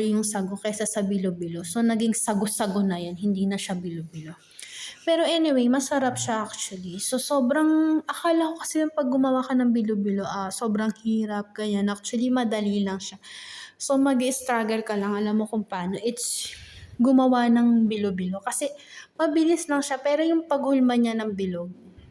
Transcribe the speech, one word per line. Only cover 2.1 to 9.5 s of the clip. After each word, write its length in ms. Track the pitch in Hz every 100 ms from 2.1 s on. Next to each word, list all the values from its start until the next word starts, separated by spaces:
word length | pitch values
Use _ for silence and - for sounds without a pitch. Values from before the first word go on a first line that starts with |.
sago-sago 720 | 220 - 208 208 - 208 190 196
na 160 | 175
yan. 160 | 175 175
Hindi 320 | 208 190 196
na 80 | 202
siya 160 | -
bilo-bilo. 640 | 180 175 165 160 160 156 - - - - - - -
Pero 240 | - 330 302
anyway, 400 | 330 320 269 240
masarap 480 | 269 269 285 262
siya 320 | 240 247 220 214
actually. 560 | - - 190 185 180
So, 160 | - 254
sobrang, 880 | - 285 247 285 311 311 311 311 -
akala 480 | - 339 330 320
ko 80 | 330
kasi 240 | - 311 311
yung 80 |
pag 160 | 302 262
gumawa 320 | 262 262 262
ka 160 | 254